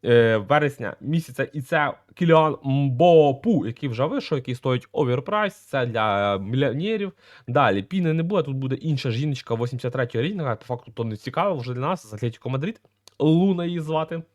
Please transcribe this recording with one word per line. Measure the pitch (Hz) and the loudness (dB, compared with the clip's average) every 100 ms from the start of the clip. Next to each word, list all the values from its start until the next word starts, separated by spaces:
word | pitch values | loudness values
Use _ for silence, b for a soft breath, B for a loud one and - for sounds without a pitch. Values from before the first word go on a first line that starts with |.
| 104 | 4
е, | 120 117 110 | 6 6 2
вересня | 98 147 147 - 110 - | 2 2 2 -4 -10 -8
місяця, | 120 165 - 131 | -2 -2 -2 -6
і | 135 156 | -6 -6
це | 131 165 147 - _ - | -4 -2 -2 -6 _ -4
Кіліан | 170 160 156 143 | 4 6 4 0
Мбопу, | 135 135 139 123 175 165 147 135 226 185 98 | -2 0 0 4 6 8 6 2 0 0 0
який | 120 143 | -6 -6
вже | 113 143 | -2 -2
вийшов, | 269 - 147 | -2 -4 -4
який | 131 123 | -4 -4
стоїть | 135 127 - | -2 -2 -2
оверпрайс, | - 131 123 120 208 208 | -2 0 0 -2 -2 -2
це | - - 139 123 | -6 -6 -2 -2
для | 113 107 101 101 98 | 0 2 2 2 0
мільйонерів. | 98 127 139 127 190 226 196 - B B - | -2 0 0 -2 -4 -4 -6 -10 B B -2
Далі, | 127 127 101 | 2 4 2
Піни | 98 190 170 | -2 -2 0
не | 160 | 0
буде, | 165 202 | 0 -2
тут | 139 135 | -2 -4
буде | 135 131 | -4 -4
інша | 160 143 131 | -2 -2 -2
жіночка | 113 151 135 - 113 | -2 -2 -4 -4 -4
вісімдесят | 120 123 127 | -4 -4 -6
третього | 127 120 113 | -4 -4 -2
рейтинга, | 143 202 147 110 | -2 -4 -4 -6
по | - | -6
факту | 123 - | -10 -10
то | 120 | -8
не | 117 107 | -6 -6
цікаво | - 143 196 160 | -6 -2 -2 -2
вже | 123 | -6
для | 123 | -6
нас, | 139 185 110 | -4 -4 -8
з | |
Атлетіко | 107 120 113 123 | -6 -6 -6 -6
Мадрид, | 135 165 233 _ _ - _ | -4 -4 -8 _ _ -20 _
Луна | 151 165 190 180 170 | 2 4 4 0 -2
її | 175 | -6
звати. | 151 156 160 165 160 | -4 -4 -4 -8 -12